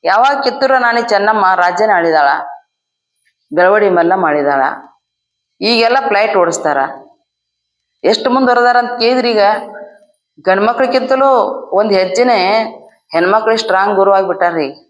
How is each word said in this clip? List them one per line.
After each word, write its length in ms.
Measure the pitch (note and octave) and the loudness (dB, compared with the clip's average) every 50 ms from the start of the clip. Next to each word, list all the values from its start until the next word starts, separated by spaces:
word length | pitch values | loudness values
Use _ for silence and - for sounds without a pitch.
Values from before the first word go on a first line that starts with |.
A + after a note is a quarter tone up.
| - | 0
ಯಾವಾಗ 380 | E3+ F#3+ A3 B3 C#4 C#4+ C4 | 0 0 2 2 2 0 0
ಕಿತ್ತೂರು 360 | - B3+ B3 - C4+ C4 C4 C4 B3 | -2 -4 -2 -2 0 0 2 2 2
ರಾಣಿ 180 | A#3+ A#3 A#3+ | 0 0 -2
ಚೆನ್ನಮ್ಮ 440 | A#3 - G#3 G3 G3+ G#3+ A3 G#3+ G3 F#3 F#3+ | -2 0 0 0 2 0 0 2 2 0 2
ರಾಜ್ಯನ 360 | F3 F3 F3+ F3+ F3+ G#3+ A3 G3+ | 2 0 0 0 0 0 2 2
ಆಳಿದಾಳ, 320 | F3 E3+ E3 D#3+ D#3 D3 C#3 D3 D#3+ - - - - _ _ _ _ _ _ _ _ _ _ _ _ _ _ _ _ _ _ D3 | 2 2 2 2 2 2 2 0 -2 -6 -12 -16 -18 _ _ _ _ _ _ _ _ _ _ _ _ _ _ _ _ _ _ 0
ಬೆಳವಡಿ 340 | D#3+ F3+ F#3 G3+ G#3+ G#3 G3 | 2 2 4 4 2 2 2
ಮಲ್ಲ 240 | F3+ E3+ E3 E3+ F#3 | 2 2 2 0 0
ಮಾಡಿದಾಳ, 480 | F#3+ F3+ D#3 D3 D3 C#3+ C#3+ C#3+ C3+ C3 - - - - - _ _ _ _ _ _ _ _ _ _ _ _ _ _ | 0 0 -2 -2 0 0 0 0 0 -2 -2 -4 -8 -16 -20 _ _ _ _ _ _ _ _ _ _ _ _ _ _
ಈಗೆಲ್ಲ 360 | C#4 A3 A#3+ A3+ A3+ A#3 A#3+ C4+ C4+ | -2 -2 0 2 2 2 0 0 0
ಫ್ಲೈಟ್ 280 | - G#3 G3+ G#3+ A3 - F#3+ | 0 0 0 0 0 2 0
ಓಡಿಸ್ತಾರ. 380 | F3 E3 E3 - - D#3 C#3+ C#3 C3+ C#3 - - - - _ _ _ _ _ _ _ _ _ _ _ _ _ _ _ _ _ _ - | 0 0 -2 -4 -4 -2 -2 -2 -2 -4 -6 -14 -20 -20 _ _ _ _ _ _ _ _ _ _ _ _ _ _ _ _ _ _ -2
ಎಷ್ಟು 240 | - A3 A3+ - C4 | -2 -2 0 -2 -2
ಮುಂದುವರೆದಾರ 480 | B3 C4+ C4 B3 B3 A#3+ A#3+ B3 A#3+ | 0 0 2 2 2 2 2 2 2
ಅಂತ 160 | B3 A#3+ A#3 A#3+ A#3+ | 0 0 -2 -4 -2
ಕೇಳಿದ್ರಿ. 280 | A3+ A#3+ B3+ B3+ A#3 A#3+ A3+ | 0 0 0 0 0 0 0
ಈಗ 80 | G#3+ G3+ G3+ G#3+ G3+ G#3 - - - - - - - _ _ _ _ _ _ _ _ _ | 2 2 2 0 -2 -6 -14 -16 -18 -18 -20 -20 -20 _ _ _ _ _ _ _ _ _
ಗಂಡ್ಮಕ್ಳಿಗಿಂತಲೂ 840 | F#3+ F#3 G3 G#3 A3+ A#3+ A#3 C4 B3+ B3+ C4 B3+ C4 C4 C4 C4+ C4+ C4 A#3 G3+ - - - - - - | 0 0 2 0 -2 0 0 -2 0 0 -2 0 0 0 2 2 2 2 2 0 -2 -4 -10 -10 -4 -2
ಒಂದ್ 160 | F#3+ G#3+ A3 G3 | -2 0 2 0
ಹೆಜ್ಜೆನೆ 460 | F#3+ F#3 F#3 F#3 G3 B3 B3+ A#3 G3 F3+ F#3+ G#3+ A3+ A3 A3 - - - - _ _ _ _ - | 0 0 0 0 0 2 2 2 0 0 0 0 -2 -2 -4 -10 -16 -20 -20 _ _ _ _ -2
ಹೆಣ್ಮಕ್ಳು 420 | E3 F3 F#3 G3+ A3 A3 A3 A3+ | -2 0 2 0 0 2 0 -2
ಸ್ಟ್ರಾಂಗ್ 380 | A3 A3 G#3+ F#3 F#3+ G3 G#3 G#3 | -2 0 -2 0 0 0 0 2
ಗುರು 160 | G3 G3 G3 G3 | 2 2 4 4
ಆಗ್ಬಿಟ್ಟಾರ್ರಿ. 500 | F#3+ F#3+ F#3+ F3 G3 F#3 F3 E3+ E3 D3 C3+ C3+ - _ _ | 2 2 0 0 0 0 0 0 -2 -4 -6 -8 -14 _ _